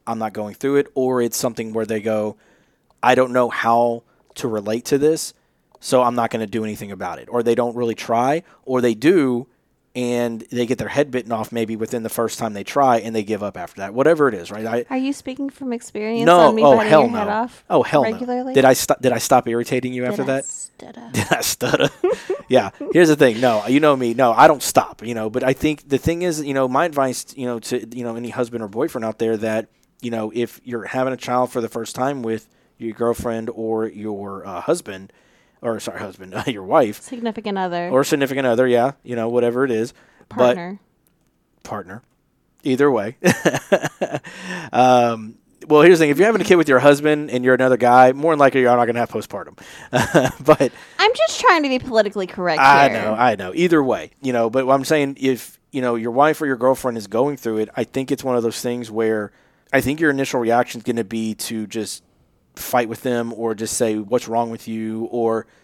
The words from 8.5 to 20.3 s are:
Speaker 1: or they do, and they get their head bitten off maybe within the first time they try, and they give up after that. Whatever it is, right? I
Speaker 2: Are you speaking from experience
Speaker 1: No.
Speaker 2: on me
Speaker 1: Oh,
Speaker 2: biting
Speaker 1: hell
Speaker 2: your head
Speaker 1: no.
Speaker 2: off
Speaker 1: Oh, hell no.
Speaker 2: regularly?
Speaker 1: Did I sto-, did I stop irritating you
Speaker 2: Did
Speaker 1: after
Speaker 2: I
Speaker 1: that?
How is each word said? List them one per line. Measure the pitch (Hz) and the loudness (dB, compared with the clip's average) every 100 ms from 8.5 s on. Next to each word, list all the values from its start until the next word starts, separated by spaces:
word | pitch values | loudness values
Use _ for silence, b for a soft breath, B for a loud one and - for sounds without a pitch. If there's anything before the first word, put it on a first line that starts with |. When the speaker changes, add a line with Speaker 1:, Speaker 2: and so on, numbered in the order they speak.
| b | b
Speaker 1:
or | - 127 | -4 0
they | 120 110 | 0 2
do, | 139 185 135 123 120 _ _ _ _ 123 | 2 4 2 -2 -6 _ _ _ _ -8
and | 123 120 120 113 113 | -4 -2 -2 -6 -8
they | 120 120 | -4 -2
get | 123 | -4
their | 107 | -4
head | 131 143 | -2 -2
bitten | 123 110 | -2 -4
off | 113 110 | -6 -4
maybe | 117 110 110 | -6 -4 -4
within | 110 123 | -6 -6
the | 113 | -6
first | - 113 - | -4 -4 -4
time | 113 | -8
they | 104 | -8
try, | 95 143 135 117 | -6 2 4 2
and | 107 113 | 0 -4
they | |
give | 101 107 | -4 -4
up | 101 95 | -6 -10
after | 85 - | -14 -12
that. | 98 | -8
Whatever | 110 139 165 143 | 0 2 4 2
it | |
is, | 104 85 | 0 -10
right? | 104 113 | -10 -6
I | 117 120 | -6 -4
Speaker 2:
Are | 262 | -6
you | 262 | -6
speaking | 285 - 262 277 | -6 -10 -10 -10
from | - 269 | -10 -10
experience | 233 - - 214 233 226 | -10 -10 -10 -6 0 6
Speaker 1:
No. | 175 | 8
Speaker 2:
on | 156 220 | 8 6
me | |
Speaker 1:
Oh, | 147 131 | 6 6
Speaker 2:
biting | - | 6
Speaker 1:
hell | - | 6
Speaker 2:
your | 123 | 4
head | 226 208 | 0 -2
Speaker 1:
no. | |
Speaker 2:
off | 208 240 - - | -2 -4 -8 -2
Speaker 1:
Oh, | 175 | 0
hell | 147 156 | 2 2
no. | 139 | 0
Speaker 2:
regularly? | 220 247 247 262 190 | -2 -6 -6 -2 4
Speaker 1:
Did | 131 | 6
I | |
sto-, | 127 - 139 | 4 2 0
did | 127 | 0
I | 113 | 0
stop | - 127 117 | 2 2 2
irritating | 117 120 131 123 | -4 -2 -4 -4
you | 123 | -6
Speaker 2:
Did | 123 | -6
Speaker 1:
after | 104 | -4
Speaker 2:
I | |
Speaker 1:
that? | 135 | -4